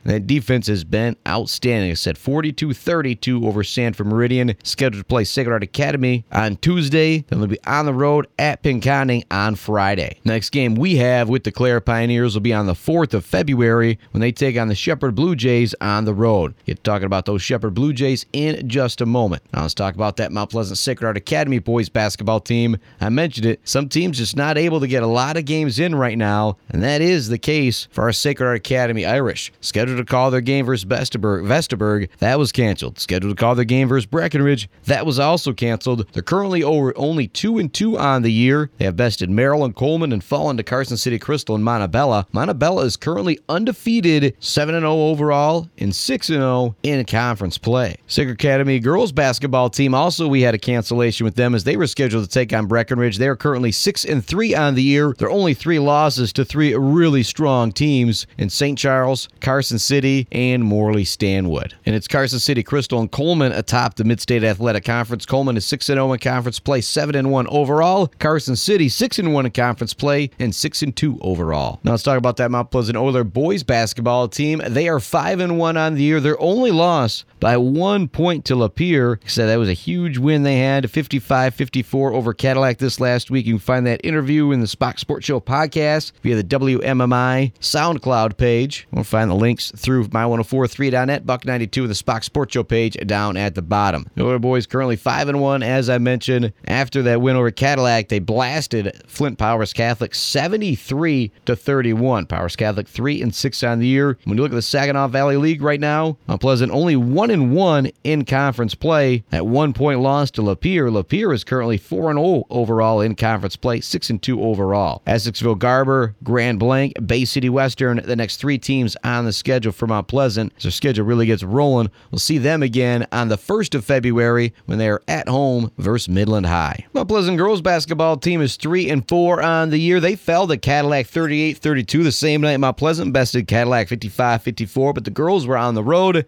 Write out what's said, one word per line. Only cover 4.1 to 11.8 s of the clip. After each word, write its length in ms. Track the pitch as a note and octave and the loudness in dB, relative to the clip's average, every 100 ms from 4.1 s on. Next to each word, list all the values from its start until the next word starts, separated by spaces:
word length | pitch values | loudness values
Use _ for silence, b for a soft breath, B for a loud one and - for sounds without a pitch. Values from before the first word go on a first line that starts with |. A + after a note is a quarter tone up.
| A2 A#2+ B2+ B2 G#2 | 2 2 2 0 -2
Scheduled 360 | - - C3+ G#2 | -6 -2 -2 -2
to 60 | - | -2
play 180 | B2+ | -2
Sacred 280 | G#2+ - A#2+ | 0 -2 0
Heart 100 | A2+ | -2
Academy 640 | G2 - C#3+ C#3+ B2+ B2 - | -2 -2 -2 0 0 0 -2
on 260 | - G#2+ G2+ | -2 -2 0
Tuesday. 680 | D#3+ F3+ C#3+ D#3 D#3+ D#3+ C#3+ | 0 0 2 2 2 0 -2
Then 100 | F3 | -2
they'll 100 | G#2 | -2
be 160 | G#2 | -2
on 220 | - C#3+ D3+ | -2 -2 0
the 80 | |
road 320 | B2+ C#3+ D3 - - | 0 2 0 -2 -2
at 240 | D3 - | -2 -2
Pinconning 640 | D3+ B2 C#3 C#3 C3+ A#2+ - | -2 0 0 2 2 -2 -2
on 240 | F#2+ G#2 | -2 -2
Friday. 640 | G#2 - G#2+ G2 G2 D2 - A2+ | -2 -2 0 2 0 -4 -6 -4
Next 240 | A2+ G2+ | -2 -2
game 240 | C#3 B2 | -2 0
we 220 | A2+ F3 D#3 | 2 2 2
have 340 | B2 B2 A2+ | 2 2 2
with 140 | B2+ | 0
the 60 | G#2+ | -2
Clare 300 | - B2+ A#2+ | 0 2 2